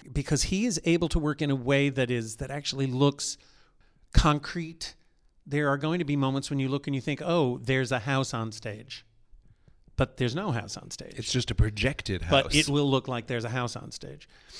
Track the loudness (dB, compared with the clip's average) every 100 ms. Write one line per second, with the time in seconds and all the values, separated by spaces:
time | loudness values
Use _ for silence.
0 | -6 -4 0 0 2 2 2 0 2 2
1 | 4 2 0 0 0 0 2 4 4 2
2 | 0 0 -2 -8 -8 -6 -6 -2 0 4
3 | 4 4 -6 -8 -14 -20 _ _ -20 _
4 | -20 -2 0 0 -2 -8 -8 -10 -14 -14
5 | _ _ _ _ -4 0 2 2 0 0
6 | 0 2 2 0 -2 -2 0 -2 -2 -4
7 | -2 -4 0 2 2 0 0 0 2 -2
8 | 0 0 0 -2 -6 -6 -10 -10 -14 -18
9 | -18 _ _ -20 -20 _ -20 _ -10 -2
10 | -2 0 -2 -2 -2 -4 -6 -12 -14 -14
11 | -14 -10 -4 -2 0 2 2 2 -2 -2
12 | -4 -4 2 2 6 4 4 4 4 2
13 | 0 -6 -4 -4 -2 -4 -4 -6 -12 -14
14 | -14 -16 -20 -20 -20